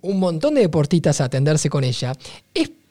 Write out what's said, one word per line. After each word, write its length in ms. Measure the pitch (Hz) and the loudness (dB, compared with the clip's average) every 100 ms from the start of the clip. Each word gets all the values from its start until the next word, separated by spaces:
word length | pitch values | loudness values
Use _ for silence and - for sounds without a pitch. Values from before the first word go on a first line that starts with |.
un 180 | 180 196 | -2 0
montón 340 | 185 165 285 | 0 0 0
de 60 | 294 | 2
deportistas 600 | 190 160 143 170 160 143 | 2 2 2 2 2 0
a 20 | |
atenderse 460 | 131 131 143 151 151 | -2 0 2 2 0
con 120 | 143 | -2
ella, 300 | 131 117 123 131 - - _ | -2 -2 -6 -8 -14 -20 _
es 180 | - 311 - _ | -4 -4 -6 _